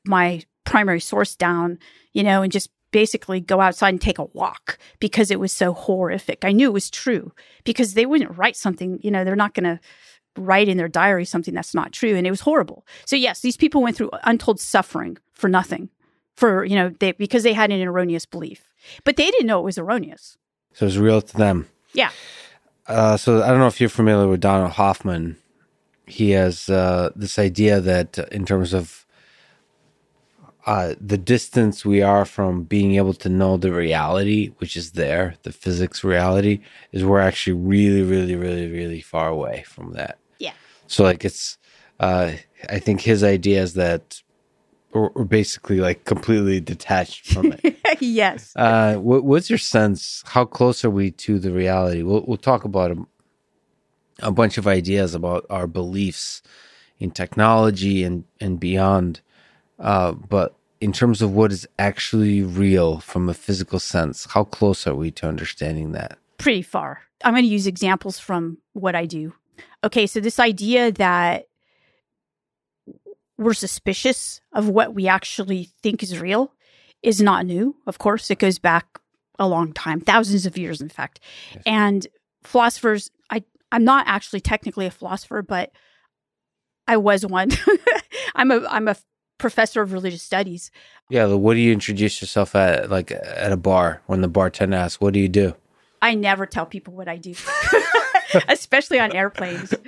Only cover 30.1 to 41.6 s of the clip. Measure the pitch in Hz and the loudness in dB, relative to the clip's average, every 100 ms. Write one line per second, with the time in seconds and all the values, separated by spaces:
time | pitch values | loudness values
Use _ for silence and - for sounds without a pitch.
30.1 | _ _ _ - _ - 104 87 - 101 | _ _ _ -20 _ -4 -2 -2 -6 -2
31.1 | 101 90 120 - 127 110 101 104 101 98 | -2 2 0 2 2 2 0 2 4 6
32.1 | 101 98 - 95 90 82 101 98 98 95 | 4 2 0 -2 -2 -2 0 2 4 2
33.1 | 92 95 92 95 92 92 87 82 80 76 | 0 0 2 2 2 0 0 0 0 0
34.1 | 92 101 107 104 - 87 90 82 87 73 | 0 2 0 -2 -6 -10 -10 -10 -4 -2
35.1 | 82 92 85 - - 92 87 90 - 98 | 0 -2 -6 -16 -8 -4 -2 -2 -4 0
36.1 | 87 90 95 104 104 - - - 95 95 | 2 2 2 2 0 -4 -20 -12 -4 2
37.1 | 98 95 - - 87 90 101 104 98 92 | 4 2 0 -2 -2 2 4 4 4 2
38.1 | 92 90 90 90 87 85 85 85 82 - | 0 0 -4 -4 -4 -6 -6 -8 -10 -8
39.1 | 82 80 78 64 64 - - 85 - - | -4 -2 -2 -6 -8 -12 -18 -14 -10 -10
40.1 | - _ _ 156 - _ _ _ - - | -12 _ _ -14 -14 _ _ _ 2 4
41.1 | 87 98 - - - | 4 -2 -6 -10 -12